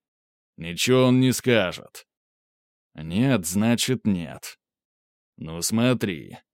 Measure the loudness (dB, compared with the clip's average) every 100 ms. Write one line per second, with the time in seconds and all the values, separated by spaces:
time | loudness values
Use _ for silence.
0 | _ _ _ _ _ -14 -10 -4 2 4
1 | 4 4 2 0 2 2 0 -4 -16 -20
2 | -20 _ _ _ _ _ _ _ _ -14
3 | -4 0 2 0 0 0 2 2 0 -2
4 | 0 -2 -4 -12 -16 -20 _ _ _ _
5 | _ _ _ -16 -12 -6 -2 2 2 2
6 | -2 -6 -12 -20 _